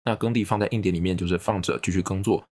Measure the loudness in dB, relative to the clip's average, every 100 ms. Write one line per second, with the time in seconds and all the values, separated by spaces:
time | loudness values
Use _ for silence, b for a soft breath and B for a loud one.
0 | -4 -2 0 0 0 0 0 0 0 0
1 | 0 0 0 0 0 0 0 -2 0 -2
2 | 0 -2 0 0 -2